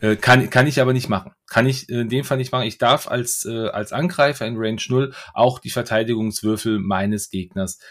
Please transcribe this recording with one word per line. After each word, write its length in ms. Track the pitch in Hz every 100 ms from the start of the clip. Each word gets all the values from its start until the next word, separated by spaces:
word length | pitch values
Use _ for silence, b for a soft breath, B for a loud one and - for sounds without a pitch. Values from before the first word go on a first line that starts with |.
Äh, 160 | 107 107
kann, 340 | - 127 127
kann 160 | 127 139
ich 140 | 139
aber 120 | 127
nicht 160 | 127 -
machen. 220 | 101 - - -
Kann 200 | - 123
ich, 200 | 131 -
äh, 120 | 120
in 80 | 117
dem 160 | 127
Fall 140 | 135 131
nicht 120 | 127
machen. 160 | 127 113
Ich 120 | -
darf 280 | 120 143 -
als, 380 | 120 117 -
äh, 240 | - 117 110
als 240 | - 104
Angreifer 520 | 113 175 175 143 143 110
in 80 | 113
Range 260 | 110 110 -
null 260 | 127 135 B B
auch 280 | - 123 127
die 100 | -
Verteidigungswürfel 1080 | - 113 110 113 117 110 104 107 110 113 107
meines 500 | 95 95 98 104 -
Gegners 480 | 95 90 98 92 - B